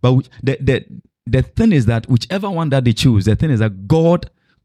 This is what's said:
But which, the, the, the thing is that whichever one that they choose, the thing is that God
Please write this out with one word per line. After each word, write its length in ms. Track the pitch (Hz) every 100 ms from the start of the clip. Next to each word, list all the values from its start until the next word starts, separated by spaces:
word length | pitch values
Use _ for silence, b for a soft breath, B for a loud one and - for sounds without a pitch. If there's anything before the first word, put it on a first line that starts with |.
But 120 | 123
which, 160 | 127 - B
the, 160 | 131 135
the, 260 | 135 131 - - - _ -
the 160 | 127
thing 300 | - - 226
is 140 | 156 110
that 200 | 113 -
whichever 400 | 120 - 196 196
one 200 | 170 160
that 160 | 135 120
they 80 |
choose, 320 | 110 139 107 95
the 100 | 104
thing 160 | 160
is 80 | 117
that 280 | 110 95 98
God 420 | 160 165 175 - _ _ _